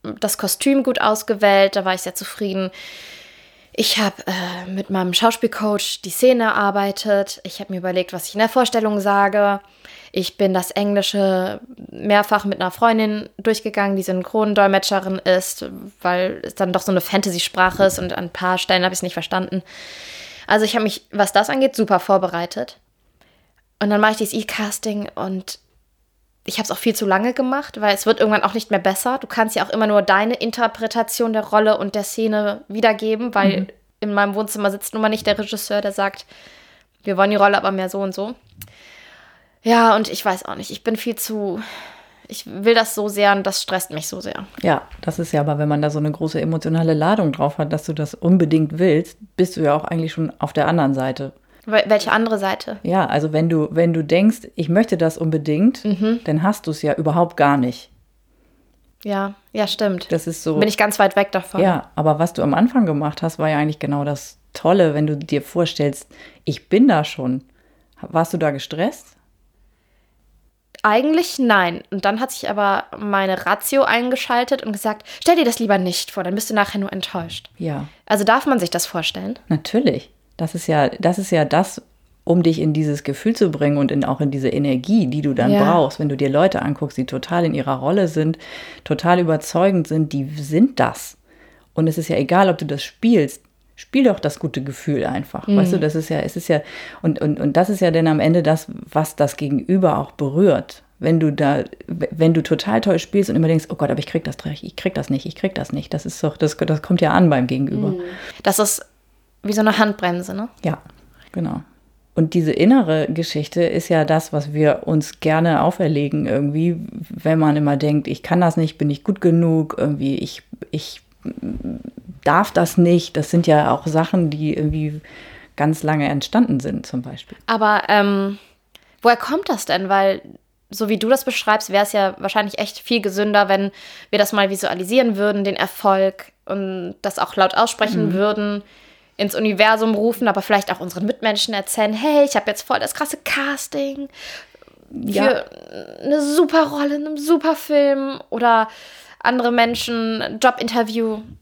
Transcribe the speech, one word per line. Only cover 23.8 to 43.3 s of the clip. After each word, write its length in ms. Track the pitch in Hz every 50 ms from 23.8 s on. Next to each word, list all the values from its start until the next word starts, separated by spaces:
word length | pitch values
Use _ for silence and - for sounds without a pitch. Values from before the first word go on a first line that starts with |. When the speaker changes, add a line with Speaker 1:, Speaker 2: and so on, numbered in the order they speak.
| 208 202
Speaker 1:
dann 140 | 208 208
mach 80 | 214 214
ich 80 | 220 220
dieses 160 | 220 196 -
E-Casting 760 | 226 214 - - - 214 208 208 - - 220 208 208 202 - _
und 440 | - - 190 190 185 185 - - _ _ _ _ _ _ _ _ _ _ _ _ _ _ _ _ _ _
ich 140 | - - -
hab's 120 | 214 -
auch 60 | 196 -
viel 160 | - 233 202
zu 120 | - 220
lange 280 | 196 185 196 214 247 247
gemacht, 460 | - 262 254 269 285 294 - - 220
weil 140 | 214 208 202
es 100 | 196 -
wird 140 | 214 220 -
irgendwann 240 | - 214 214 208
auch 120 | - 202 -
nicht 160 | 226 - -
mehr 100 | 202 190
besser. 380 | 185 196 190 - - 247 262 269
Du 80 | - -
kannst 260 | - 233 220 220 -
ja 100 | - -
auch 60 | -
immer 160 | - 220 220
nur 160 | 214 208 208
deine 320 | 196 - 190 196 214 226 247
Interpretation 1000 | - - 226 - 240 233 226 233 - 226 220 - 233 226 - - - 233 226
der 120 | 220 220 208
Rolle 340 | - 214 214 214 214 214 -
und 160 | 196 196 -
der 80 | 208 202
Szene 580 | - - - 226 220 214 214 214 202 208 226 - -
wiedergeben, 680 | 196 226 226 226 214 208 214 220 220 214 240 240 -
weil 260 | 208 196 196 196 190
Speaker 2:
Mhm. 60 | 190 - - _ _ _ _ _
Speaker 1:
in 120 | 214 208 202
meinem 200 | 202 202 202 196
Wohnzimmer 360 | 208 220 208 - 214 202 196
sitzt 220 | 196 202 - -
nun 100 | - 220
mal 60 | 220 214
nicht 180 | 220 214 -
der 120 | 214 208 214
Regisseur, 420 | 208 202 220 208 - - 208 208
der 120 | 202 202
sagt, 340 | 196 - 196 196 196 - - _ - - - - - - - _ _ _ _ _ _ _ _
„Wir 120 | 202 196
wollen 140 | 180 196 202
die 60 | 208
Rolle 200 | 202 202 202 202
aber 140 | 196 - 196
mehr 180 | 196 190 185 185
so 120 | - 196
und 120 | 196 190 185
so.“ 200 | - 202 220 254 _ _ _ _ - - - _ - - - - - - - - - - - _ _ _ _ _ _
Ja, 320 | _ 226 233 233 233 226 220
und 140 | 220 220 -
ich 160 | - - -
weiß 200 | 208 185 190 -
auch 100 | - -
nicht, 140 | - 196 -
ich 100 | 208 -
bin 140 | _ 233 226
viel 180 | 214 - 240 220
zu, 480 | - - - 220 214 202 196 175 220 220 - - - - - - - - _ _ _ _
ich 180 | - 214 - -
will 280 | - - 190 196 233 233
das 220 | 233 220 220 -
so 120 | 214 208 208
sehr 220 | 202 202 202 202